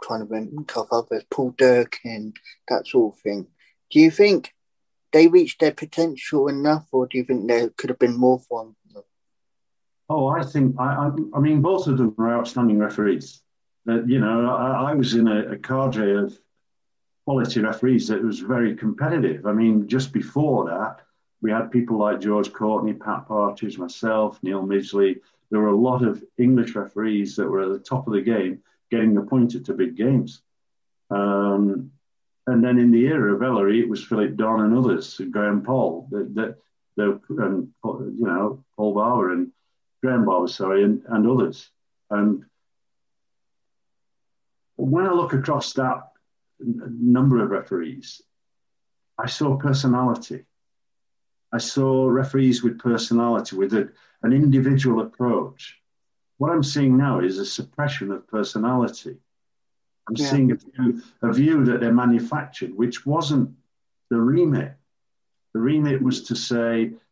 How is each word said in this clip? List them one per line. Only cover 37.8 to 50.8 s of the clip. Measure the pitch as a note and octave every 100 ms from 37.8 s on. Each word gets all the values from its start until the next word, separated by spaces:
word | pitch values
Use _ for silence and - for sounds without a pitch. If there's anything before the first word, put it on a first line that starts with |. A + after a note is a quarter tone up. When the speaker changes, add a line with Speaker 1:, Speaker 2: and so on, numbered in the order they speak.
Speaker 2:
you | A2 F2+ G#2 G#2 G#2+
know, | F2 G#2+ C3+ _ -
Paul | G#2+
Barber | G2+ A2+ B2 F2+
and | F2+ F2 - _ _ _ _
Graham | B2+ B2 G2+
Barber, | F2+ F2
sorry, | - F#2+ G2
and, | G2+ G#2+ -
and | A2 A2+
others. | B2+ E2+ - - _ _ _ -
And | G#2 G#2 G2 - _ _ _ _ _ _ _ _ _ _ _ _ _ _ _ _ _ _ _ _ _ _ -
when | C3+ E3 F#3+
I |
look | F3 E3+
across | C3+ C#3+ C#3 -
that | - C3 - - _ _ _ _ _
n-, | A#2 A#2 C3+ A#2
number | A#2+ B2 C3+ A#2+
of | G2
referees, | F#2+ - F2+ D#2+ - - - _ _ _ _ _ _ _ _ _ -
I | B2+
saw | - D3 C3+
personality. | C#3+ C3+ C3+ B2 B2+ - - - - _ _ _